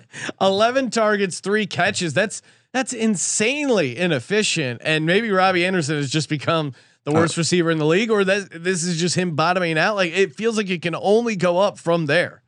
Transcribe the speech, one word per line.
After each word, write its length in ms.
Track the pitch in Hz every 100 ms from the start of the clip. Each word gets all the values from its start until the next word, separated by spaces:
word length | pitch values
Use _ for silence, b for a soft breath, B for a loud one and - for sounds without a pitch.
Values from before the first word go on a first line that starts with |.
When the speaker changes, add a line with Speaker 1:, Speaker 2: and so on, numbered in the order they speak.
| -
Speaker 1:
<laughs> 260 | - - -
Eleven 480 | 196 196 226 262 254
targets, 500 | 233 214 208 196 -
three 260 | 190 208 196
catches. 480 | - 185 - 175
That's, 260 | 143 208 - b b b
that's 220 | 247 262
insanely 1040 | 247 220 190 - - 214 285 285 214 139 120
inefficient. 800 | 180 143 - 208 208 170 131 117
And 220 | - 156 160
maybe 240 | 190 226
Robbie 340 | 190 190 180 180
Anderson 300 | 185 143 151
has 140 | 139
just 200 | 156 143
become 420 | 151 156 165 147 - b b
the 80 | -
Speaker 2:
Uh, 20 |
Speaker 1:
worst 220 | 156 165 -
receiver 340 | 156 180 165
in 80 | 160
the 80 | 151
league, 240 | 175 226
or 140 | 208
that 240 | 185 202 190 165
this 180 | 170 185
is 160 | 175 160
just 160 | 175
him 220 | 165 185 151
bottoming 420 | 165 185 170 156
out. 160 | 185
Like, 180 | 208 175 175
it 180 | 190
feels 220 | 143 226 220
like 140 | 190
it 120 | 175
can 140 | 170 165
only 400 | 185 214 240 196
go 220 | 180 175
up 200 | 202 -
from 280 | 170 170 151
there. 360 | 165 120 -